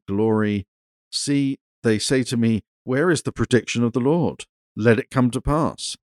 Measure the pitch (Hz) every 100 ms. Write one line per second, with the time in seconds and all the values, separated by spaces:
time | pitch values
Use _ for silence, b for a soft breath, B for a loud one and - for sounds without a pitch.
0 | - 98 110 107 104 101 - _ _ _
1 | _ - - 139 135 139 _ _ 117 107
2 | - 135 123 117 113 107 - _ 120 127
3 | 180 147 120 - 117 120 - 117 120 127
4 | 127 170 110 64 - _ _ - 113 110
5 | - 135 123 120 - 151 117 - - -